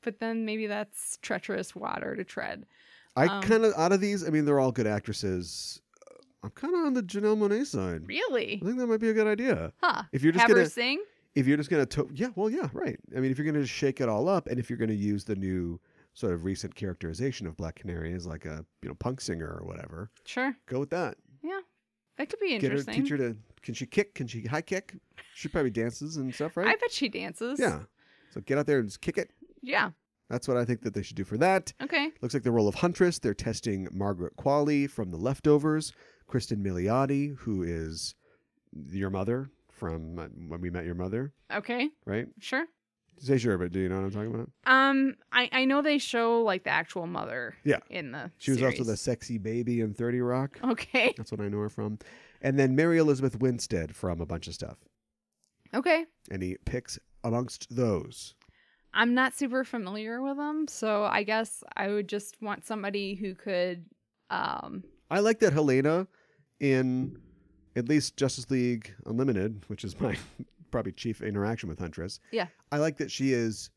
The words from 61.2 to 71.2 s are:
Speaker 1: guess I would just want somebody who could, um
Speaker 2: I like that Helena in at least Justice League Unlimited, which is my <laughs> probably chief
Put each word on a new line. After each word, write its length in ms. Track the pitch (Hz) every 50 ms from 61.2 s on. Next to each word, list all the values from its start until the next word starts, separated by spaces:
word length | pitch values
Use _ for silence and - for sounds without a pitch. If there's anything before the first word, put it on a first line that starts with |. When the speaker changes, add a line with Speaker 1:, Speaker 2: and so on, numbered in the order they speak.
| 208
Speaker 1:
guess 400 | 196 220 220 226 226 - - - - - -
I 120 | 196 196
would 180 | 208 208 208 202
just 320 | - 208 202 - - _
want 240 | 220 208 208 - -
somebody 500 | - 220 214 196 202 202 202 202 190 202
who 180 | 180 214 190 185
could, 500 | - - 214 190 180 180 180 180 175 165 - _ _ _ _ _ _ _ _
um 520 | - - - - 64 64 - - - 185 180 - - _ _ _
Speaker 2:
I 80 | 160 190
like 200 | 208 220 226 214
that 140 | 220 196 139
Helena 540 | 151 156 143 131 131 135 147 160 175 190 - _ _ _ _ _ _ _ _ _ _
in 580 | 143 139 135 131 131 127 127 127 131 135 - - - - - _ _ _ _ _ _ _ _
at 120 | 123 120 117
least 300 | 151 151 131 - _ -
Justice 320 | 139 131 - - 120 -
League 440 | 135 127 123 123 123 113 110 - - - -
Unlimited, 580 | - 113 117 131 139 120 98 92 110 110 104 - -
which 160 | 107 - -
is 160 | 101 90 -
my 160 | - 120 151 - - - - - -
<laughs> 280 | _ _ _ - _
probably 200 | - 123 107 98
chief 300 | 90 - - 120 110 -